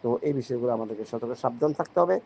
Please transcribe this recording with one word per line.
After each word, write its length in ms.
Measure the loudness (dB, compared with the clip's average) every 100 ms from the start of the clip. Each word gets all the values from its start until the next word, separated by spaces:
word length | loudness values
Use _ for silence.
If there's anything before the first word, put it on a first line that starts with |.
তো 160 | 0 0
এই 100 | 0
বিষয়গুলো 400 | -2 -2 -2 0
আমাদেরকে 320 | 0 -2 -6
সতর্ক 300 | -6 -6 -6
সাবধান 380 | -2 -2 2 0
থাকতে 280 | 0 0 2
হবে। 200 | 4 2